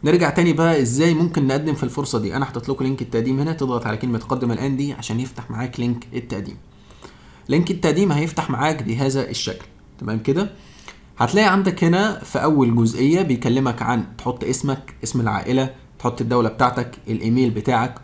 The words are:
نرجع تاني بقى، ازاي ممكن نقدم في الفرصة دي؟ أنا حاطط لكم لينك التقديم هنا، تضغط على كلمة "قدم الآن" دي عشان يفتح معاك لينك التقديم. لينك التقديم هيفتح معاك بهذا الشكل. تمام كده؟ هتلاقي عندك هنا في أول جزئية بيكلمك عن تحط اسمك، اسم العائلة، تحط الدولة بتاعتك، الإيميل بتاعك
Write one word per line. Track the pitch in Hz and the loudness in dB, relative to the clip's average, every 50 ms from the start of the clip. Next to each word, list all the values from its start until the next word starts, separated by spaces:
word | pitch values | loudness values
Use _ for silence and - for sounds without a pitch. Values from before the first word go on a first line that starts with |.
| - | 4
نرجع | 147 165 175 175 143 | 4 4 4 4 2
تاني | - 175 170 175 151 | 2 4 4 4 4
بقى، | 151 165 170 165 147 | 4 4 4 4 4
ازاي | 131 117 120 139 160 170 170 | 2 2 2 2 4 4 4
ممكن | 156 170 170 - 156 139 | 4 2 2 2 0 0
نقدم | 131 131 147 151 160 147 | 2 0 0 0 -2 -2
في | 147 - | -2 -4
الفرصة | 123 - - 139 - - 117 | -4 -4 -4 -4 -2 -2 -2
دي؟ | 104 98 - | -2 -2 -2
أنا | 131 135 | -4 -4
حاطط | 131 - 120 117 131 | -4 -6 -10 -6 -6
لكم | 135 - 135 | -4 -2 0
لينك | 131 135 127 | -2 -2 -2
التقديم | 123 113 - 113 113 127 131 135 | -4 -4 -2 -2 0 0 0 0
هنا، | 147 160 160 | 0 -2 -2
تضغط | 160 139 131 123 120 117 | -2 -2 -2 -2 -2 -2
على | 107 107 | -4 -6
كلمة | 107 - 123 117 113 | -4 -2 -2 -4 -4
"قدم | - - 127 127 127 120 | -2 -4 -4 -2 0 -2
الآن" | 117 113 127 139 139 | -2 -2 -2 -2 -2
دي | 131 143 143 135 | -2 -2 -4 -6
عشان | - 117 - 110 117 | -8 -8 -6 -4 -4
يفتح | 127 127 - - 113 - | -4 -6 -8 -14 -12 -10
معاك | 120 110 123 131 123 - | -8 -6 -6 -6 -4 -4
لينك | 120 120 120 117 - - - | -2 -2 -2 -4 -6 -10 -10
التقديم. | 123 120 - - 95 101 - - - - - - - - - - - - - - - - - - - - - | -10 -8 -6 -8 -8 -8 -10 -12 -14 -20 -20 -20 -20 -20 -20 -20 -20 -20 -20 -20 -20 -20 -20 -20 -20 -6 0
لينك | 131 160 175 170 | 0 0 2 0
التقديم | 190 170 - 160 147 170 202 196 | -2 0 0 2 2 4 2 2
هيفتح | 147 143 156 165 156 - - - | 2 0 0 -2 -2 -4 -4 -4
معاك | 131 120 139 156 156 135 - | -2 -2 0 -2 -2 -2 -4
بهذا | - 113 120 139 135 131 139 123 - | -4 -2 0 0 0 0 -2 -4 -4
الشكل. | 104 - - - 92 - - - - - - - - - | -6 -6 -6 -6 -8 -8 -12 -20 -20 -20 -20 -20 -16 -12
تمام | - 104 110 113 | -8 -4 -4 -2
كده؟ | 110 - 139 170 202 202 - - - - - - - - - - - - - | 0 0 0 0 0 -4 -6 -14 -20 -20 -20 -20 -20 -20 -20 -20 -20 -20 -2
هتلاقي | - 117 120 - 208 220 | -2 0 2 4 4 6
عندك | 202 185 196 190 190 185 - 180 | 6 4 4 2 2 2 2 4
هنا | 165 170 185 202 214 196 - | 4 4 4 2 0 -2 -4
في | - - - - 92 | -10 -6 -4 0 2
أول | 151 156 143 131 120 113 | 2 4 4 4 4 4
جزئية | 117 117 110 113 - 127 143 160 185 | 4 4 2 2 2 2 4 4 4
بيكلمك | 190 160 131 117 - 127 120 131 135 127 117 117 | 2 2 0 0 2 0 2 2 2 0 -2 -2
عن | 117 113 123 117 101 - - | -2 -2 0 -2 -2 -4 -10
تحط | - - 123 123 - - | -8 -6 -6 -6 -4 -4
اسمك، | - 131 127 - 143 135 143 - - - - - | -4 -2 -2 0 -2 -2 -4 -6 -16 -16 -10 -10
اسم | - - 127 | -4 -2 0
العائلة، | 117 110 104 98 - - 123 135 131 131 - - - - - - | 0 0 -2 -2 -2 0 2 2 2 0 -6 -12 -20 -20 -20 -4
تحط | - 120 117 - | -4 -4 -2 -2
الدولة | 135 117 127 123 117 110 | -2 2 2 2 2 2
بتاعتك، | 110 - 135 123 123 127 120 - - - - | 2 2 2 2 2 0 -6 -6 -8 -16 -8
الإيميل | - 113 104 - 110 117 127 127 120 | -6 -6 -2 0 0 2 4 4 2
بتاعك | 110 107 101 - 123 113 120 127 120 - | 2 0 0 0 0 2 0 -2 -6 -12